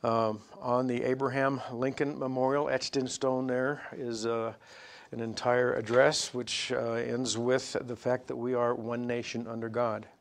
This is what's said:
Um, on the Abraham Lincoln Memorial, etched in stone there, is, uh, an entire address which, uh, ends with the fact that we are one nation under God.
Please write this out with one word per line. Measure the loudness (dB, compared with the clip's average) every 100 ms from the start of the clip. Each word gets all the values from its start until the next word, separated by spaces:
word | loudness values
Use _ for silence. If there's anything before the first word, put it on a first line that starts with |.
| 2
Um, | 2 2 0 -8 -10
on | 0 0 2
the | 0
Abraham | 0 2 0 2 2 0 -6
Lincoln | -2 -2 0 -2 -2
Memorial, | -4 2 2 2 0
etched | 0 0 -2
in | -2
stone | 0 0 0 0
there, | 0 0 -2 -8
is, | -8 -6 -2 0
uh, | 0 -2 -6 -16 -20 -20 -20 -12
an | -6
entire | -6 -2 2 4 4
address | 2 4 6 6 6 -2
which, | -4 -4 -4 -2
uh, | -2 0
ends | -2 -2 -2 0 0
with | 4 2 2 -4
the | -4 -4
fact | 0 0 -2
that | -4
we | 0
are | 2 2
one | 2 -2 -4 -2
nation | -2 -2 -6 -6
under | -6 -4
God. | 0 0 0 -6 -20